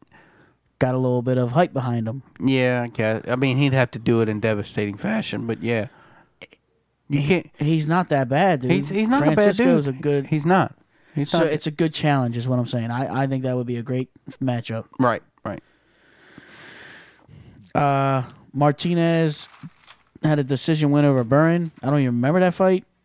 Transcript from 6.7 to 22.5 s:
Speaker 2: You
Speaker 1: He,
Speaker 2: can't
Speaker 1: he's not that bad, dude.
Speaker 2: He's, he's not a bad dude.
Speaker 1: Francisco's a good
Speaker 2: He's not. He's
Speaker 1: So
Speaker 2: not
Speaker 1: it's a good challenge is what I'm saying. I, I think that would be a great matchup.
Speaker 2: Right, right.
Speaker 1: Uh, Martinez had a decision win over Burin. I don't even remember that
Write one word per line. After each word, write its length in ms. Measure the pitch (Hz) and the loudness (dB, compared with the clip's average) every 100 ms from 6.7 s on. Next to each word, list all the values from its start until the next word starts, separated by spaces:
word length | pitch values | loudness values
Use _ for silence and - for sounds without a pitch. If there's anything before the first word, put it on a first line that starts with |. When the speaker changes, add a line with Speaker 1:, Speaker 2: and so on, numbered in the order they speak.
| _ _ _ - | _ _ _ -6
Speaker 2:
You 120 | 147 | -4
Speaker 1:
He, 60 | 143 | 0
Speaker 2:
can't 220 | 180 - - | -2 -2 -4
Speaker 1:
he's 280 | 147 160 151 | 0 0 0
not 220 | 175 170 | 0 0
that 200 | 143 123 | 0 0
bad, 300 | 139 190 147 | 2 2 0
dude. 80 | 127 | 0
Speaker 2:
He's, 160 | 143 143 | -2 0
he's 200 | 196 220 | -2 0
not 120 | 269 | 2
a 40 | 285 | 2
bad 100 | 160 | 4
dude. 60 | 208 196 | 2 4
Speaker 1:
Francisco's 300 | 254 160 139 | 4 4 0
a 60 | |
good 340 | 131 147 143 135 | -4 -2 -2 0
Speaker 2:
He's 200 | 156 160 | -2 2
not. 280 | 185 135 - _ _ _ | 2 2 -4 _ _ _
He's 160 | 147 143 | -6 -2
Speaker 1:
So 80 | 170 | 0
Speaker 2:
not 80 | 165 | 0
Speaker 1:
it's 180 | 147 160 | -2 -6
a 40 | |
good 240 | 151 160 | -2 -2
challenge 420 | - 151 139 123 120 | 0 0 2 0 -2
is 120 | 123 | -2
what 100 | 123 | -2
I'm 80 | 120 | -2
saying. 240 | 123 113 | -4 -4
I, 320 | 120 139 117 | -4 -4 -2
I 40 | 139 | -2
think 180 | 135 | -2
that 100 | 131 127 | -2 -4
would 100 | 120 | -4
be 100 | 120 | -6
a 60 | |
great 280 | 113 127 131 _ - - | -4 -4 -6 _ -20 -6
matchup. 440 | 131 120 - 113 - - | -4 -4 -6 -8 -10 0
Speaker 2:
Right, 240 | 123 110 _ _ | 2 2 _ _
right. 180 | - 95 _ _ _ _ _ _ - - - - - - - - - _ _ - - - - | -10 -10 _ _ _ _ _ _ -20 -20 -20 -20 -20 -20 -20 -20 -20 _ _ -20 -20 -20 -6
Speaker 1:
Uh, 480 | - 143 139 135 131 123 - - | -2 0 2 0 -2 -4 -14 -12
Martinez 960 | 131 147 143 170 170 165 165 160 147 - - - _ - - _ - | 0 0 0 -2 0 2 2 0 -4 -12 -18 -20 _ -20 -20 _ -4
had 160 | 156 147 | 0 0
a 60 | |
decision 460 | 135 135 - 156 147 | 0 -2 0 0 2
win 140 | 147 | 4
over 200 | 147 131 | 4 2
Burin. 460 | 113 139 165 175 165 - | 2 4 4 2 -2 -6
I 40 | 127 | -2
don't 140 | 147 | 0
even 140 | 127 | 2
remember 260 | 120 131 180 | 0 2 2
that 140 | 180 | 2